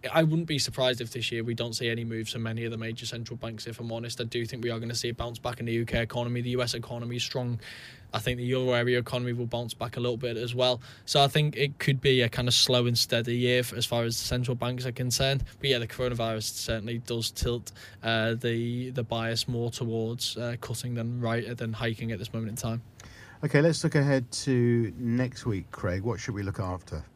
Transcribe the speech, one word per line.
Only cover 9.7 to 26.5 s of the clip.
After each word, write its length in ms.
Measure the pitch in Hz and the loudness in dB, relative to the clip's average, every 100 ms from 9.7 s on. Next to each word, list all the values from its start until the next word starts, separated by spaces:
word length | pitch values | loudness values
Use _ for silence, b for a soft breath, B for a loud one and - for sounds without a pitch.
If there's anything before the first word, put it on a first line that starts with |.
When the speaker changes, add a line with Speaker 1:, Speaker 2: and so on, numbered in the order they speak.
Speaker 1:
back 240 | - 120 123 | -6 -6 -2
a 20 | |
little 180 | 123 117 | 0 0
bit 200 | 123 113 | -2 -2
as 160 | 120 | -2
well. 280 | 123 127 123 B B B | 2 4 2 B B B
So 140 | 147 | 6
I 40 | 139 | 6
think 280 | 156 151 131 | 6 2 2
it 240 | 143 - | 0 2
could 200 | - 139 | 2 4
be 220 | 143 131 | 6 6
a 80 | 117 | 6
kind 180 | - 123 | 2 2
of 60 | |
slow 320 | 117 - 123 120 | 4 6 6 6
and 100 | 120 | 4
steady 400 | - 117 113 120 | 2 2 2 2
year 280 | 123 123 | 4 4
for, 120 | 120 117 | 2 -2
as 120 | 117 | 0
far 160 | 117 | 0
as 120 | 117 113 | 0 -2
the 80 | |
central 300 | - 123 123 | -2 0 0
banks 320 | 120 120 123 127 | 0 -2 -2 -4
are 60 | |
concerned. 520 | 117 127 120 135 135 - B | -2 0 2 2 2 -2 B
But 120 | 143 | 2
yeah, 80 | 123 | 2
the 80 | 117 | 0
coronavirus 560 | - 127 120 113 110 | -2 -2 0 -2 -2
certainly 560 | 107 - - 113 107 117 | -4 -6 -4 -4 -2 -6
does 320 | 120 117 113 | -4 -2 -2
tilt, 400 | - 127 120 - B B B | -2 0 0 -6 B B B
uh, 320 | 113 113 110 117 | 0 2 2 0
the, 560 | 120 117 120 120 127 | 0 0 -2 -4 -4
the 100 | 123 | -4
bias 460 | 113 117 113 117 - | -2 -2 0 -2 -2
more 240 | 120 117 | -2 -2
towards, 680 | - 120 113 113 120 - - | -2 -2 0 -2 -2 -4 -4
uh, 200 | 120 117 | -4 -6
cutting 320 | - 117 123 | -6 -6 -4
than, 280 | 120 117 120 | -4 -2 -2
right, 360 | 117 117 107 120 | 0 0 -2 -6
than 160 | 113 | -4
hiking 380 | 110 117 110 113 | -2 -2 -2 -4
at 80 | 113 | -4
this 120 | 107 | -6
moment 200 | 113 113 | -6 -6
in 40 | 113 | -4
time. 280 | 117 113 - - B B B B | -4 -4 -8 -20 B B B B
Speaker 2:
Okay, 180 | 147 147 | 2 6
let's 220 | 160 156 | 6 4
look 120 | 160 151 | 2 4
ahead 360 | 139 135 123 | 6 4 2
to 600 | - - 127 120 120 113 82 | -4 2 4 6 4 2 -2
next 480 | 120 120 123 123 120 | 0 0 0 -2 -4
week, 240 | 98 - | -4 -4
Craig. 320 | - 95 92 | -6 -2 -2
What 160 | 110 110 | -2 -4
should 160 | - 101 | -4 -4
we 80 | |
look 160 | 98 | -4